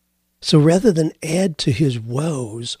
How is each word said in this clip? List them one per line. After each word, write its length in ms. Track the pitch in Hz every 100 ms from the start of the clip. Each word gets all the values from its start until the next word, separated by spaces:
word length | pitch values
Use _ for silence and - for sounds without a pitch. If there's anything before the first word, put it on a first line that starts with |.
| _ _ _ _
So 180 | - 156
rather 320 | 151 185 226
than 200 | 165 160 -
add 340 | 156 170 190 151
to 120 | 156
his 280 | 113 147 120
woes 800 | 117 127 165 139 113 113 120 -